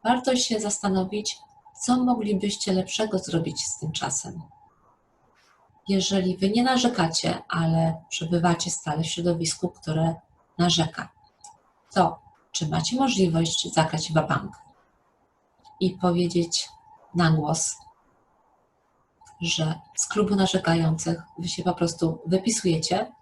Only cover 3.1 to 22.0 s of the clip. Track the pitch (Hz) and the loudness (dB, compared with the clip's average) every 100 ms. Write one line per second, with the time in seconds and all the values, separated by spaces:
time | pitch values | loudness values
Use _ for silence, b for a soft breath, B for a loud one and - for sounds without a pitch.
3.1 | 190 - 170 160 - - - 156 - 170 | -2 -2 -2 -2 -4 -6 -6 -6 -4 -4
4.1 | - - 170 160 - - _ _ _ _ | -4 -8 -12 -16 -20 -20 _ _ _ _
5.1 | _ _ b b b b _ - 196 185 | _ _ b b b b _ 0 0 2
6.1 | 196 185 180 196 220 247 254 247 240 165 | 2 0 2 2 2 2 4 2 2 0
7.1 | - - - - 170 165 165 165 160 - | 0 -2 -4 -4 0 2 4 2 -2 -8
8.1 | - 160 175 175 170 175 - - 156 160 | -8 0 2 2 2 -2 -6 -4 -4 -2
9.1 | - 175 170 165 - 180 - - 156 165 | -2 0 0 -2 -2 -6 -6 -4 0 0
10.1 | 165 _ _ _ - 175 156 160 - - | -2 _ _ _ 0 2 2 0 -4 -14
11.1 | _ _ _ - _ _ _ _ 196 180 | _ _ _ -20 _ _ _ _ 0 0
12.1 | - - _ _ - 151 170 160 247 269 | 0 -20 _ _ -6 -2 -2 -2 0 0
13.1 | 202 180 165 165 - - - 160 160 - | 2 2 2 0 -2 -2 0 0 0 0
14.1 | 160 - 147 - - - _ _ _ _ | 0 0 -2 -4 -16 -20 _ _ _ _
15.1 | _ _ _ _ _ - - 185 180 180 | _ _ _ _ _ -20 -2 -2 0 0
16.1 | 175 175 175 170 - - - _ - - | 2 2 0 0 -2 -6 -14 _ -20 -6
17.1 | 165 165 156 147 160 - - - _ _ | 2 4 4 2 -2 -2 -6 -16 _ _
18.1 | _ _ _ _ _ _ _ _ _ _ | _ _ _ _ _ _ _ _ _ _
19.1 | _ - - 165 - 160 160 - - - | _ -20 -10 -4 -2 -2 -4 -10 -8 -4
20.1 | 208 202 196 190 190 175 165 160 160 165 | 0 2 2 2 2 2 2 2 0 -2
21.1 | 170 - - 175 - 180 175 170 - | -4 -6 -10 -8 -2 -2 0 -2 0